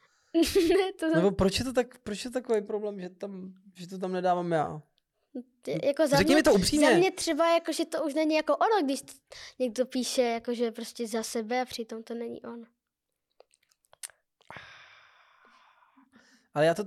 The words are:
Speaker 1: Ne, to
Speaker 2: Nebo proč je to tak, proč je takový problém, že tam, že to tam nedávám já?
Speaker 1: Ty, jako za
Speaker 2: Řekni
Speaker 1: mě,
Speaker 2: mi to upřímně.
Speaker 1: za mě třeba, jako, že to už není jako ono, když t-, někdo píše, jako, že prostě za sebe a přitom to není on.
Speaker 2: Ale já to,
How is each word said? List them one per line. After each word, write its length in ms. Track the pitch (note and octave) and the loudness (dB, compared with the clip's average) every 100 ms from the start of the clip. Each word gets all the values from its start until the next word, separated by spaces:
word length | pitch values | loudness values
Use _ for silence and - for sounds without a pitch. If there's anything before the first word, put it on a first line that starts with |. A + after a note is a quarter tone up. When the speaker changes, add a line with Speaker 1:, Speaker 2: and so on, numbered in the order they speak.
| _ _ _ E4 D#4+ F#4+ E4 | _ _ _ 0 2 4 4
Speaker 1:
Ne, 240 | F#4+ F#4+ F#4+ | 4 2 -2
to 80 | D#4+ | 0
Speaker 2:
Nebo 160 | D#4+ G3 | 2 2
proč 280 | G3 F#3+ - | 2 0 0
je 60 | |
to 80 | C4 | -2
tak, 260 | B3+ B3 - | -2 -2 -4
proč 260 | - G3+ | -10 -10
je 60 | B3 | -6
takový 320 | B3 A#3+ A3 | -6 0 0
problém, 380 | G#3 G#3+ G#3 G3+ | 0 -4 -6 -8
že 80 | F3+ | -12
tam, 440 | F#3 G3+ F#3+ F#3+ F#3 G3+ - | -12 -12 -12 -14 -18 -20 -18
že 120 | F3 | -14
to 100 | F#3+ | -8
tam 140 | F#3 | -6
nedávám 400 | F#3 F3+ F3 F3 | 0 0 0 0
já? 300 | D#3+ - D3+ - _ _ _ _ B3+ - _ | 0 -2 -6 -16 _ _ _ _ -14 -14 _
Speaker 1:
Ty, 240 | - - C#4+ | -8 -2 0
jako 200 | C#4+ D4 | 2 4
za 100 | C#4 | 4
Speaker 2:
Řekni 180 | - | 6
Speaker 1:
mě, 20 | D4+ | 4
Speaker 2:
mi 60 | |
to 120 | D4+ | 6
upřímně. 360 | G3+ - D4 C#4 | 4 4 4 4
Speaker 1:
za 60 | E4+ | 6
mě 120 | F#4 | 4
třeba, 420 | F#4 E4+ D4+ E4 | 0 -2 2 2
jako, 180 | E4+ E4+ | 2 0
že 120 | D#4+ | -4
to 200 | - D#4+ | -4 -4
už 100 | D4+ | -2
není 200 | D4 D#4 | 0 2
jako 220 | D#4 D4+ C#4+ | 2 0 2
ono, 260 | G4+ G#4 | 2 2
když 180 | C#4 C4+ | 0 -4
t-, 100 | - - _ - - - | -8 -20 _ -20 -14 -6
někdo 280 | B3+ A3 B3+ | -4 -2 -4
píše, 360 | C4 A#3+ C4 | -4 -2 0
jako, 320 | A#3+ A#3 A#3 | 0 -2 -4
že 160 | A#3 A#3 | -4 -4
prostě 360 | A3+ A3+ - A3+ | -6 -12 -8 -6
za 160 | A3+ | -6
sebe 380 | A3 A#3+ G#3+ B3 | -4 -6 -4 -4
a 40 | |
přitom 380 | B3+ - A3+ A3+ | -4 -8 -10 -12
to 120 | A3+ | -10
není 280 | A#3 A#3 A#3 | -10 -10 -12
on. 220 | A#3 A#3 A#3 _ _ _ _ _ _ _ _ _ _ _ _ _ - _ _ _ - - - - - - _ _ _ _ _ _ _ _ _ _ _ _ _ _ _ | -14 -16 -18 _ _ _ _ _ _ _ _ _ _ _ _ _ -18 _ _ _ -20 -20 -20 -20 -20 -20 _ _ _ _ _ _ _ _ _ _ _ _ _ _ _
Speaker 2:
Ale 120 | D3 D#3+ | 0 2
já 80 | |
to, 80 | E3+ | 2